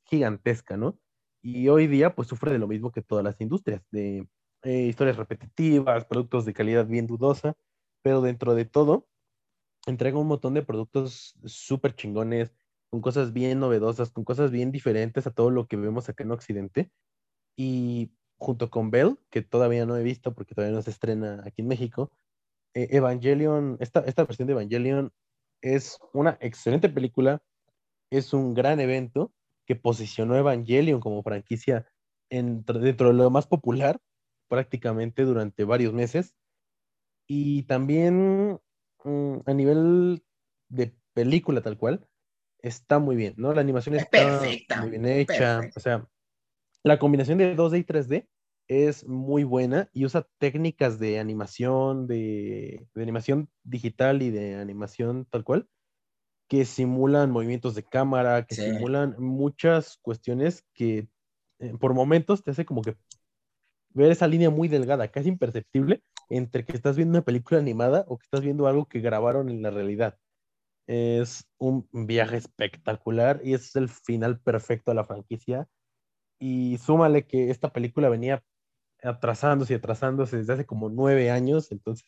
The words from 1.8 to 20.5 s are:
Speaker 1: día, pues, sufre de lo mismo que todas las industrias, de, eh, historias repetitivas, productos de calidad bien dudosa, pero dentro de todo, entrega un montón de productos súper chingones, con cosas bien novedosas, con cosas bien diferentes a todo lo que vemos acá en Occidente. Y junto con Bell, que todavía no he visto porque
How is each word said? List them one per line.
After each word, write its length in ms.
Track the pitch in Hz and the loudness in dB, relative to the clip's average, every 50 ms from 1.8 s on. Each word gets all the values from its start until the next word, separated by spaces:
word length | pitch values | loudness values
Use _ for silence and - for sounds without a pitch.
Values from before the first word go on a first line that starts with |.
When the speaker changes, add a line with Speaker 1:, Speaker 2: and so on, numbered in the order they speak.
| 156 151 | 6 4
Speaker 1:
día, 280 | 143 139 151 180 - | 4 4 4 2 2
pues, 120 | - 120 - | -2 -8 -6
sufre 240 | 123 117 - 151 | -6 -6 -4 -2
de 80 | 139 120 | -2 0
lo 80 | 107 101 | -2 -2
mismo 240 | 107 107 117 123 | -4 -4 -6 -8
que 100 | 117 117 - | -8 -8 -8
todas 200 | - 107 104 101 | -4 -2 -2 -2
las 160 | 104 104 - | -2 -4 -6
industrias, 400 | 110 113 156 196 - - 107 92 - _ | -6 -4 -4 -4 -4 -4 -6 -6 -8 _
de, 360 | - 104 101 101 98 98 95 - _ _ _ _ _ _ - | -8 -6 -4 -4 -6 -8 -10 -12 _ _ _ _ _ _ -6
eh, 180 | 131 127 127 123 120 | -4 -2 0 0 -2
historias 300 | 117 - 139 135 120 110 | 0 0 0 0 0 -2
repetitivas, 880 | 110 - - - - - - - 165 160 147 143 135 131 117 117 117 | -4 -8 -10 -12 -14 -12 -4 -2 2 4 4 4 4 2 0 0 0
productos 400 | - - 123 123 117 - 123 113 | -2 -4 -4 -2 -2 -2 -2 -2
de 80 | 110 101 | -2 -2
calidad 320 | - 107 107 113 117 110 110 | -2 0 2 2 2 2 2
bien 200 | 113 117 117 117 | 0 -2 -2 -4
dudosa, 480 | 117 113 127 139 139 - - 151 156 _ _ _ _ _ _ _ _ _ | -4 0 2 2 2 2 -2 -6 -6 _ _ _ _ _ _ _ _ _
pero 200 | - 135 135 131 | 0 2 2 2
dentro 340 | 127 123 123 117 123 120 117 | 2 0 -2 -2 0 2 2
de 100 | 117 117 | 2 2
todo, 420 | 117 - 147 151 147 165 254 - _ _ _ _ _ _ _ _ _ _ _ _ _ _ _ - - | 0 2 2 4 4 4 2 0 _ _ _ _ _ _ _ _ _ _ _ _ _ _ _ -8 -6
entrega 300 | 127 120 123 135 135 151 | -4 -2 0 0 0 0
un 80 | 151 156 | 0 0
montón 260 | 147 - - 127 139 | -2 -2 -2 -2 -2
de 80 | 147 139 | -2 -2
productos 720 | - 110 107 113 - - 139 135 127 - - - - _ _ - | -4 -4 -6 -6 -4 -4 -4 -4 -4 -6 -14 -20 -20 _ _ -20
súper 500 | 113 - - - - 135 135 - 135 117 | -18 -18 -14 -8 -4 -4 -2 -2 -2 -4
chingones, 580 | - - 104 101 107 113 113 120 117 117 117 _ _ _ _ _ _ _ _ | -4 -10 -6 -4 -4 -2 -2 -2 -2 -2 -4 _ _ _ _ _ _ _ _
con 120 | - 117 | -8 -4
cosas 320 | 101 127 120 143 135 117 113 | -4 -2 0 0 -2 -2 -2
bien 260 | 123 123 127 131 135 | -2 -2 -2 0 0
novedosas, 520 | 135 127 117 107 107 113 117 123 120 120 | 0 0 0 0 0 0 -2 -2 -6 -6
con 120 | - 120 110 | -6 -8 -6
cosas 260 | - 127 131 147 135 | -4 -2 0 0 0
bien 200 | 123 120 123 131 | 0 0 -2 -2
diferentes 560 | 135 139 - 131 107 110 110 113 - 135 - 131 | -4 -4 -2 0 0 0 0 -2 -4 -4 -6 -4
a 40 | |
todo 200 | 117 - 117 123 | 0 2 2 2
lo 160 | 127 123 117 - | 2 0 -2 -2
que 100 | 110 104 | -4 -4
vemos 320 | 104 107 110 123 120 - | -4 -4 -4 -4 -6 -8
acá 140 | 104 - 107 | -10 -10 -8
en 80 | 110 | -6
Occidente. 600 | 117 120 - - 107 101 95 95 - 139 185 - _ _ _ _ _ _ _ _ _ _ _ _ _ - | -6 -6 -6 -6 -6 -6 -6 -6 -2 -4 -4 -4 _ _ _ _ _ _ _ _ _ _ _ _ _ -6
Y 540 | 135 131 127 127 123 120 120 120 117 - _ _ _ _ _ - | -6 -4 -2 -2 -2 -2 -4 -4 -6 -8 _ _ _ _ _ -12
junto 320 | - 139 120 113 120 117 | -6 -6 -6 -4 -6 -6
con 220 | - 113 110 110 | -4 -4 -2 0
Bell, 260 | 110 123 147 208 277 - _ _ | 2 2 4 2 2 -2 _ _
que 120 | - 113 | -6 -6
todavía 440 | - _ - 120 123 120 120 120 117 | -4 _ 0 2 2 2 2 0 0
no 120 | 117 120 120 | -2 -2 -2
he 60 | 117 | -2
visto 300 | 120 127 120 - 127 117 | -2 -4 -4 -6 -8 -8
porque 220 | - 104 - | -8 -12 -10